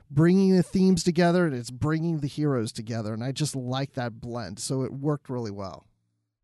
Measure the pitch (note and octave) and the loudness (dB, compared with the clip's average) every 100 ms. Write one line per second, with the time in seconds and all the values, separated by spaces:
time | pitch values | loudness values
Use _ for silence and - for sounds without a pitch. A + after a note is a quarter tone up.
0 | - C#3 E3+ F#3+ F#3+ F#3 E3+ G3 F#3+ F3+ | -4 2 6 6 6 4 4 4 4 4
1 | F#3 E3 F3 F3+ E3+ B2 A#2 B2+ D3+ D#3+ | 2 4 4 4 2 -2 -8 -4 -2 0
2 | E3+ D#3+ C#3 - D3 B2+ A2 - A2 A2+ | 0 -2 -4 -2 0 0 -2 -6 -6 -6
3 | G#2+ A2 B2+ C3+ D3 C#3 B2 C3 C3+ - | -4 -4 -6 -2 -4 -4 -4 -4 -4 -4
4 | A#2+ A2+ B2 A#2+ F#2 G#2 - C3+ C3 C#3 | -6 -8 -10 -8 -8 -8 -4 -2 -2 -4
5 | D3 D3 - B2 A2 G2 F#2+ C#2+ _ _ | -4 -4 -4 -6 -6 -8 -10 -12 _ _
6 | _ _ _ _ | _ _ _ _